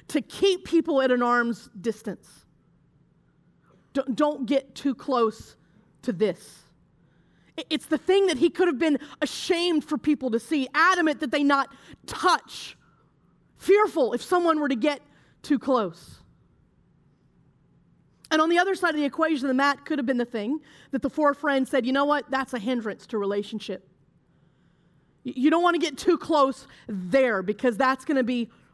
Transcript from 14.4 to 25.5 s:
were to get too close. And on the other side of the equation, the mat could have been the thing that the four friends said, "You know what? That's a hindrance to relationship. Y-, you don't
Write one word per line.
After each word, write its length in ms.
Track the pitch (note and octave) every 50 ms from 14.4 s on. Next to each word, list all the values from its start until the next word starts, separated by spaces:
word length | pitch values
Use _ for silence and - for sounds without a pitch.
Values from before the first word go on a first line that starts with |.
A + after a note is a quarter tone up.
| F4 E4 D#4+ D4+
were 80 | D4 C4+
to 60 | C#4
get 260 | A3 G#3 D4 C#4+ - - _ _ _ _ _ _ _
too 180 | - - D4 A#3+
close. 600 | - C4 C4 A#3+ G#3 E3+ D#3+ - - - - - _ _ _ _ _ _ _ _ _ _ _ _ _ _ _ _ _ _ _ _ _ _ _ _ _ _ _ _ _ _ _ _ _ _ _ _ _ _ _ _ - -
And 120 | D#4 D#4
on 80 | D#4 E4
the 80 | E4+ F4
other 180 | F4+ G4 F#4+
side 140 | - F#4 E4+
of 80 | D#4 D4+
the 80 | D4
equation, 420 | C#4 - - D#4+ D#4+ D#4+ B3+ B3+ C4+
the 60 | B3+
mat 320 | B3+ C4+ C#4+ C#4 C#4 -
could 120 | - D#4 C#4
have 80 | B3
been 120 | A3 C4 A#3+
the 80 | A#3+
thing 340 | A#3+ - A3 G3+ A3+ D4 D#4 - - - - - _
that 100 | - B3
the 80 | - C4
four 240 | - D4+ D4+ C#4+ C#4
friends 360 | - - D4+ C#4 C4+ C4 -
said, 160 | - C4 A3+
"You 80 | B3+ C4
know 120 | C#4 C#4+
what? 240 | D4 D4 C#4+ - -
That's 240 | C4+ C4 C4 - C4
a 60 | A#3
hindrance 480 | F#3+ B3+ C4 A#3+ G#3+ A3 F#3+ - - -
to 100 | A#3 G#3+
relationship. 680 | G3+ G3 G3+ G3+ G#3 - A3 G#3 - - F#3+ - - _ _ _ _ _ _ _ _ _ _ _ _ _ _ _ _ _ _ _ _ _ _ _ _ _ _ _ -
Y-, 100 | B3 -
you 140 | C4 B3
don't 140 | D#4